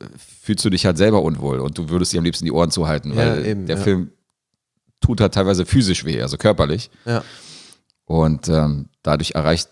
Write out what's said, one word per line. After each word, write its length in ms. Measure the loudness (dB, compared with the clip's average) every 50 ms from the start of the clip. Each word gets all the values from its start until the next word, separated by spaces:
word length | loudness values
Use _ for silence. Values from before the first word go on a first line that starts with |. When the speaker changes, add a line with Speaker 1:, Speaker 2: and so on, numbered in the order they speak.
| -14 -18 -20 -20 -20 -20 -20 -14 -6
Speaker 1:
fühlst 220 | -4 -4 -2 0
du 60 | 0
dich 140 | 0 2 2
halt 120 | 2 4 4
selber 240 | 4 4 6 4 2
unwohl 380 | 2 -2 -2 -4 -4 -4 -2
und 180 | -4 -4 -6 -6
du 100 | -6 -2
würdest 240 | -2 0 0 0 0
ihr 60 | 0
am 60 | 0
liebsten 200 | 0 -2 -2 -4
die 60 | -2 0
Ohren 180 | 2 2 2
zuhalten, 400 | 0 -2 -2 -2 -2 -4 -4 -4 -2
Speaker 2:
Ja, 60 | 0
Speaker 1:
weil 280 | 0 0 0 0 -2
Speaker 2:
eben, 200 | -4 -4 -4 -4
Speaker 1:
der 100 | -4 -4
Speaker 2:
ja. 60 | -2 0
Speaker 1:
Film 280 | 2 2 0 0 -4 -10 _ _ _ _ _ _ _ _ _ _ _ _ _ _ _ _ _
tut 200 | 0 0 2 2
halt 140 | 0 0 2
teilweise 300 | 0 2 2 2 0 0
physisch 380 | 2 2 2 2 2 0 -2 -2
weh, 160 | -4 -4 -4 -4
also 140 | -6 -6 0
körperlich. 520 | 2 2 4 4 2 0 0 -4 -6 -10 _ _ _
Speaker 2:
Ja. 180 | -4 -4 -4 -4 -8 -14 -20 -20 -20 -20 -20 -20 -20 -20 _ _ _ _ _ _
Speaker 1:
Und, 420 | -2 2 2 4 4 2 0 0 0
ähm, 400 | 2 2 2 2 0 -2 -6 -10 _ _ _
dadurch 300 | -2 -2 0 -2 -2 -4
erreicht, 360 | -2 0 2 0 0 -2 -6